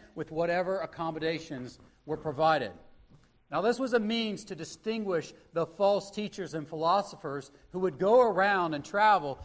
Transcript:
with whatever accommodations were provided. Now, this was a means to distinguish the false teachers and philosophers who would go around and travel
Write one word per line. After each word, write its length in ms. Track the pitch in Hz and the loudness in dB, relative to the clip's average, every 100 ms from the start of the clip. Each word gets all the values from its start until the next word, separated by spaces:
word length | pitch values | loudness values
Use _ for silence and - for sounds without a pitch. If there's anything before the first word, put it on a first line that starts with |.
| - - | -12 -10
with 160 | 147 | -6
whatever 480 | 160 170 175 180 190 | -2 0 0 0 -2
accommodations 960 | 180 - 165 156 160 165 - 135 123 - - _ - | -6 -6 -6 -2 -4 -4 -8 -10 -10 -16 -20 _ -10
were 100 | 151 | -6
provided. 560 | 156 135 160 156 110 - - - _ - _ _ _ | -6 2 4 4 0 -8 -20 -20 _ -20 _ _ _
Now, 120 | 147 | -2
this 160 | 208 233 | 0 0
was 160 | 262 | 0
a 60 | 240 | 0
means 440 | 208 233 220 196 - | 0 -2 -2 -6 -10
to 80 | |
distinguish 800 | 175 160 - 220 226 196 170 - - _ | -12 -12 -8 -6 -4 -2 -2 -4 -16 _
the 100 | 165 | -4
false 460 | 160 - 196 202 - | -4 0 2 2 -2
teachers 420 | - 208 - 165 | -8 -8 -8 -8
and 160 | 156 143 | -8 -8
philosophers 840 | 160 160 190 196 156 - 139 - _ - | -2 2 2 0 -10 -8 -8 -10 _ -12
who 80 | 175 | -2
would 200 | 185 139 | -2 0
go 220 | 190 247 | 6 6
around 540 | 240 185 202 196 170 | 6 4 2 2 0
and 100 | 147 | -4
travel 540 | - 202 214 202 147 131 | -4 4 6 6 2 -8